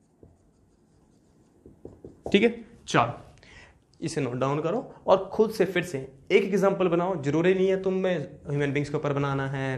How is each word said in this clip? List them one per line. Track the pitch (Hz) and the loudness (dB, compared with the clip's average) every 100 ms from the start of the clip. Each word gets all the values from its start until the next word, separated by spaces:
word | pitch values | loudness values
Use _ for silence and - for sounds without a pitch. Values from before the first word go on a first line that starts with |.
| _ _ - _ _ _ _ _ _ _ _ _ _ _ _ _ - - - - - - - | _ _ -20 _ _ _ _ _ _ _ _ _ _ _ _ _ -20 -20 -20 -20 -20 -14 0
ठीक | 202 | 4
है, | 226 233 - - - | 4 0 -14 -18 -2
चलो | 156 120 - - - - - - _ _ - | 0 0 -2 -16 -20 -20 -20 -20 _ _ -10
इसे | 160 156 | -8 -4
नोट | 127 123 | -4 -2
डाउन | 135 147 | -2 -2
करो | 160 226 - - - | -2 -4 -6 -4 2
और | 190 - | 2 2
खुद | - 214 | 0 0
से | 214 | 2
फिर | 185 180 | 0 0
से | 165 135 131 - - | -4 -6 -10 -12 2
एक | 202 | 2
एग्जांपल | 196 190 190 180 185 | 4 2 2 2 2
बनाओ। | 170 180 185 | 2 0 -2
जरूरी | 135 156 175 | 0 2 2
नहीं | 190 190 | 4 2
है | 190 | 0
तुम | 190 185 | 0 0
में | 185 170 | 0 -2
ह्यूमन | 139 - - 143 143 | -6 -12 -6 -2 0
बीइंग्स | 139 143 | -2 -2
के | 151 | -2
ऊपर | 147 | -2
बनाना | 139 143 139 135 | 0 -2 -2 -4
है, | 139 135 | -4 -4